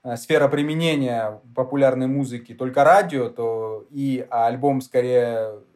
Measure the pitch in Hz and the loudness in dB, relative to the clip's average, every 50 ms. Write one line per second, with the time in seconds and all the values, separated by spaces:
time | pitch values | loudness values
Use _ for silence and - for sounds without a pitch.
0 | - 127 117 117 - - 160 165 143 135 147 143 147 151 156 160 165 160 151 143 | -12 -10 -10 -10 -2 0 2 2 2 2 2 -2 -2 -2 -2 -2 0 0 0 0
1 | 131 123 120 113 110 107 107 - - 120 117 135 123 - 143 139 135 131 127 131 | -2 -2 -4 -4 -4 -6 -8 -10 -18 -8 -6 -6 -4 -2 0 2 2 2 2 2
2 | 131 131 139 139 135 120 123 120 - - 117 - 127 127 127 143 139 156 180 202 | -2 -2 -2 -2 -2 -4 -6 -10 -14 -16 -10 -8 -8 -2 2 4 6 8 6 6
3 | 196 170 147 131 120 110 - 120 117 113 113 110 110 110 110 107 - _ 147 139 | 4 2 -2 -4 -4 -4 -4 -4 -4 -2 -2 -4 -4 -6 -8 -10 -12 _ -8 -4
4 | 139 135 131 127 117 - 123 117 117 120 123 127 139 143 135 127 - - - 127 | -2 -2 -2 -4 -4 -4 -2 0 2 2 0 0 0 0 0 0 -4 -2 -2 0
5 | 120 123 123 123 120 117 117 113 110 107 107 104 - _ _ | 0 2 2 2 2 2 -2 -4 -4 -6 -8 -12 -18 _ _